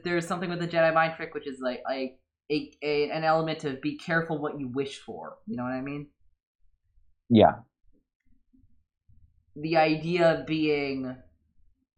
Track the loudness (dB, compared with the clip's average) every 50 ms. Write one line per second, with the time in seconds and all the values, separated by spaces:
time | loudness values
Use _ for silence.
0 | -4 -2 -2 -2 -2 -2 -4 -4 -4 -4 -4 -4 -4 -2 2 4 4 4 6 4
1 | 2 2 0 -6 -10 -10 -10 -10 -10 -10 -10 -6 -4 -6 -4 -4 -6 -6 -4 -4
2 | -4 -8 -8 _ _ _ _ _ _ -4 -2 -2 -4 -6 -12 -8 -4 -2 0 0
3 | 0 0 -2 -2 2 2 2 2 2 0 -4 -4 -4 -6 -6 -4 -4 -4 -4 -4
4 | -4 0 0 0 0 -2 -4 -4 -4 -4 -6 -6 -8 -6 -4 -4 -4 -4 -6 -14
5 | -14 -14 -14 -12 -14 -14 -16 -16 -12 -10 -8 -6 -6 -6 -6 -6 -6 -8 -8 -10
6 | -10 -14 _ _ _ _ _ _ _ _ _ _ _ -20 _ _ _ _ _ _
7 | _ -20 _ _ _ 4 6 8 8 8 6 2 -10 _ _ _ _ _ _ _
8 | _ _ _ _ _ _ _ _ _ _ _ _ _ _ _ _ _ _ _ _
9 | _ _ -20 -20 _ _ _ _ _ _ -14 -8 -4 0 4 4 4 4 4 2
10 | 0 0 2 4 6 6 4 4 0 -2 0 0 2 2 2 2 0 -2 -2 -4
11 | -4 -6 -8 -12 -16 -20 _ _ _ _ _ _ -20 _ _ _ _ _ _